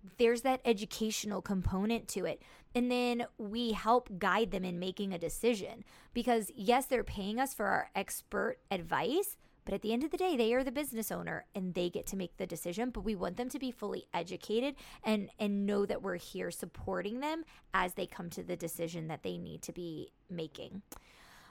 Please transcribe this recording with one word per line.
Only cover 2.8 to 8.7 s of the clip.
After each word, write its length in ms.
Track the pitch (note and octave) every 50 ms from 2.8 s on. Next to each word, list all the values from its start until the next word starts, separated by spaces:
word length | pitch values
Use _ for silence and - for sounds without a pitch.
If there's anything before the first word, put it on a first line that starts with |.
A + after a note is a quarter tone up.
| B3 B3
then 360 | B3 B3 B3 B3 A#3+ A#3 A#3+ - _
we 360 | - A3 G3+ G#3 A#3 A#3+ A#3
help 460 | A3 F#3 - G#3+ A#3 B3 B3 - G#3 F3
guide 340 | G#3 F#3+ F3+ G#3 A#3 F#3+
them 120 | - F#3+ F#3
in 140 | F3+ F3 F3
making 340 | F3+ F#3+ F#3 - G3+ G3
a 60 | F#3+ E3+
decision. 680 | E3+ E3 - - - A3+ B3 G3 F3+ D#3+ - - - - - - - - -
Because 380 | A#3+ A3+ B3 A#3+ A3+ G#3 - -
yes, 320 | - G3 G3 A#3+ C4+ C4
they're 160 | - C4+ A#3
paying 380 | G3+ - - G#3 F#3+ G3 G#3+ A#3
us 120 | C4+ C4
for 140 | - - G#3+
our 240 | G3 G3 - - - _
expert 640 | G3 G3+ - - - - _ - G3 F#3+ A3 B4+ - _ -